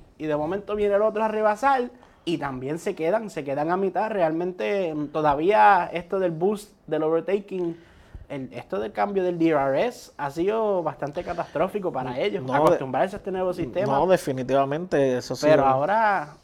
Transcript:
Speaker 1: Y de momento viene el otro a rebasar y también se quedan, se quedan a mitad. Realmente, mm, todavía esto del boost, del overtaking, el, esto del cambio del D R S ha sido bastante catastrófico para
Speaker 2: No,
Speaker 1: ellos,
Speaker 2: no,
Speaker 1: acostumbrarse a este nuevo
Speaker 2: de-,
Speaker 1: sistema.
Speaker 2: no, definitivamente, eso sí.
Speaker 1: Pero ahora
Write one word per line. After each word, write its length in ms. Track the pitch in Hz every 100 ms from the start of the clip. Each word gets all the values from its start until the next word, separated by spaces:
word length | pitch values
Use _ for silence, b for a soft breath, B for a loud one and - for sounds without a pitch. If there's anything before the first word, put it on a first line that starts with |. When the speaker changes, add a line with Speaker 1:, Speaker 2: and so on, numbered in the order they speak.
| - -
Speaker 1:
Y 80 | 156
de 80 |
momento 400 | 147 151 196 202
viene 220 | 214 208 202
el 60 |
otro 200 | 220 208
a 60 | 220
rebasar 600 | 214 214 214 269 269 247 b b b
y 140 | - 160
también 420 | 139 131 131 165
se 160 | 208 180
quedan, 340 | 160 214 214
se 140 | -
quedan 260 | 139 139 156
a 60 | 185
mitad. 340 | 190 170 214
Realmente, 840 | 208 165 160 180 180 214 202 175
mm, 160 | 151 143
todavía 800 | 156 151 143 165 214 214 190 175
esto 260 | 165 180 196
del 140 | 180
boost, 400 | 160 185 208 - _ -
del 160 | 156
overtaking, 720 | 156 165 165 202 202 190 170 165 b b b b -
el, 240 | 139 127
esto 280 | 120 - 190
del 100 | 214
cambio 320 | 208 202 196
del 160 | 180 175
D 120 | 165
R 360 | 151 135 139 233
S 240 | 240 - -
ha 160 | 143
sido 500 | 143 185 226 214 190
bastante 400 | 156 139 147 160
catastrófico 720 | 170 165 151 143 185 208 180
para 180 | 135 127
Speaker 2:
No, 60 | 127
Speaker 1:
ellos, 260 | 202 202
Speaker 2:
no, 120 | 131
Speaker 1:
acostumbrarse 600 | 135 156 165 135 131 190
a 40 | 202
este 120 | 202
nuevo 220 | 185 185
Speaker 2:
de-, 100 | 175
Speaker 1:
sistema. 300 | 143 110 208
Speaker 2:
no, 140 | 135 175
definitivamente, 1120 | 180 - 131 127 135 139 147 180 151 135 123
eso 180 | - 127
sí. 100 | 147
Speaker 1:
Pero 180 | 151
ahora 720 | 135 131 151 214 214 190 147 -